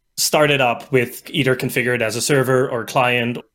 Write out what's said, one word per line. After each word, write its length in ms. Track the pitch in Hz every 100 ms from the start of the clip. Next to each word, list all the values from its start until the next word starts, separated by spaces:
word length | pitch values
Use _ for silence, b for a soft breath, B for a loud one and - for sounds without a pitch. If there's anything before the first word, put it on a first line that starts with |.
| _ -
start 320 | - 160 147
it 100 | 143
up 320 | 127 117 -
with 380 | 131 120 - -
either 260 | 160 127 131
configured 460 | 131 127 123 120
as 120 | 113
a 60 | 113
server 480 | - 143 131 131 135
or 160 | 127
client 540 | 107 139 123 123 117 117 -